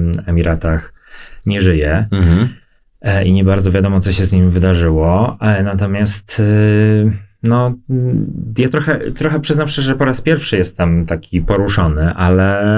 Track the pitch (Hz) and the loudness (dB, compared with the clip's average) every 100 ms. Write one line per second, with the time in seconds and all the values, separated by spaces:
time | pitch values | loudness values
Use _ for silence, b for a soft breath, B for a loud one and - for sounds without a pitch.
0 | 85 82 - 82 82 80 82 80 - - | -2 -4 -2 0 0 0 -2 -2 -4 -18
1 | B B B B 104 101 95 80 73 87 | B B B B -4 0 2 2 0 -2
2 | 107 98 87 87 127 B B B _ _ | -2 0 2 2 0 B B B _ _
3 | 113 98 90 95 95 98 98 95 98 95 | -4 0 2 2 2 2 2 2 2 0
4 | 95 95 92 92 90 90 92 87 82 78 | 0 0 0 2 2 2 2 2 2 2
5 | 82 92 123 - 107 101 98 98 98 101 | 2 2 0 -2 -2 0 -2 -2 -2 -2
6 | 104 - - - 104 107 107 104 107 107 | -2 -4 -6 -2 2 2 2 2 2 2
7 | 107 101 B _ 113 120 123 123 - 127 | 2 -2 B _ -2 0 0 -4 -4 -2
8 | 123 113 101 - 113 110 127 151 156 - | -2 -2 -4 -6 -8 -2 -2 -2 -2 -4
9 | - - 151 147 147 151 147 - 135 131 | -4 -4 -2 -2 -2 -2 -2 -2 -2 0
10 | 135 127 156 151 - 104 90 - 87 85 | 0 -2 0 -2 0 -2 -2 -2 0 0
11 | 82 82 - 90 - 98 101 - 82 76 | -2 -6 -4 -2 0 0 0 0 0 0
12 | 80 - 90 92 98 101 104 | -2 0 2 2 2 0 0